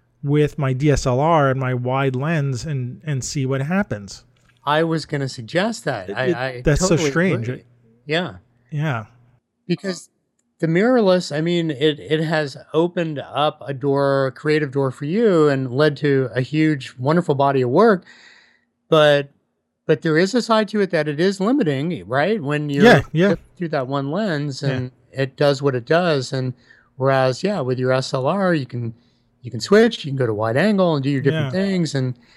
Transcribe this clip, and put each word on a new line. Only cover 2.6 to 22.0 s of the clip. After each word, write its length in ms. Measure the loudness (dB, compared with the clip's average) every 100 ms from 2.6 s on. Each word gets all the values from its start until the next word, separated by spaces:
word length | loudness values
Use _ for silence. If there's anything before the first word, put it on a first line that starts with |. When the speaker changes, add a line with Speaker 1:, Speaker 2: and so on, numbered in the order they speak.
Speaker 1:
and, 360 | -6 -6 -6 -8
and 180 | -6 -6
see 240 | -4 -4 -2
what 140 | -2
happens. 640 | -2 -2 -2 -6 -10 -18 _ _ _ _
Speaker 2:
I 180 | -2 0
was 220 | 2 -2 -4
gonna 220 | -6 -6
suggest 560 | -8 -6 -2 -2 -4
that. 260 | -6 -6 -6
Speaker 1:
It, 40 |
Speaker 2:
I, 100 | -4
Speaker 1:
it, 120 | -2 -2
Speaker 2:
I 240 | -4 -4
Speaker 1:
that's 180 | 0 0
so 100 | 2
Speaker 2:
totally 200 | 2 0
Speaker 1:
strange. 380 | 0 0 -2 -4
Speaker 2:
agree. 160 | -8 -12 _ _ _ -6
Yeah. 300 | -4 -4 -10 _ _ _
Speaker 1:
Yeah. 360 | -6 -4 -4 -8 _ _ _ _ _ -6
Speaker 2:
Because 400 | -6 -4 -8 -12 _ _ _ _ -6
the 60 | 0
mirrorless, 680 | 2 4 4 4 2 0 -4
I 40 |
mean, 280 | -2 0 -2
it, 300 | 0 0 0
it 200 | -2 -2
has 320 | 0 -2 -2 -8 -6
opened 460 | -2 0 -2 -6 -6
up 420 | -8 -2 -2 -2 -8
a 80 |
door, 580 | -6 -2 0 2 2 0 -4
creative 340 | -2 0 0
door 180 | -2 -2
for 140 | -4
you 440 | -4 0 2 4 4
and 220 | 2 -2
led 240 | 2 2 2
to 300 | 0 0 0
a 60 | -2
huge, 540 | -2 0 0 0 -6 -6
wonderful 360 | 0 0 0
body 280 | 0 2 2
of 80 | 2
work. 340 | 4 4 4 -2 -20 -20 -20 _ _ _ _ 0
But, 420 | 4 6 4 0 _ _ _ _ _ 0
but 160 | 0
there 140 | 2 2
is 160 | 2 2
a 60 |
side 260 | 2 2 2
to 120 | 0
it 100 | 0
that 160 | 0 -2
it 100 | 0
is 220 | 0 0
limiting, 680 | 0 0 0 -2 -4 -6